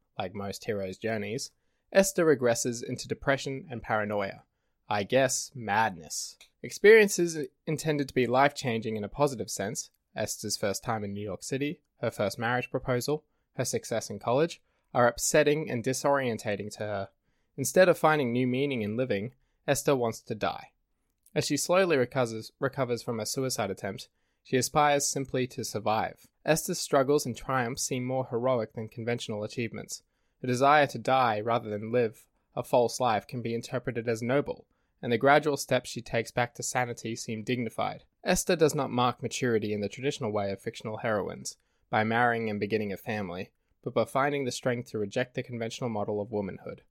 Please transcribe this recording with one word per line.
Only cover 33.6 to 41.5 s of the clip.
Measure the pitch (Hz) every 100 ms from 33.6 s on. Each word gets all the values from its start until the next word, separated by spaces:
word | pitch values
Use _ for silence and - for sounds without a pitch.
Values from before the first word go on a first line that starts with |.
| - 127 131 120 113
as | 113
noble, | 120 139 - - - _ _ _
and | 120
the | 113
gradual | 135 151 151 139
steps | - 127 -
she | -
takes | - 120 113
back | - 120 -
to |
sanity | - 127 120 117 117 120
seem | - 110
dignified. | 104 127 113 - 104 - - _
Esther | - 180 - 175
does | 151 147
not | 127
mark | 120 123 -
maturity | 110 - 123 113 104
in | 104
the | 101
traditional | - 135 - 113
way | 104 101
of | 98
fictional | - - 113 107
heroines, | 120 104 85 87 -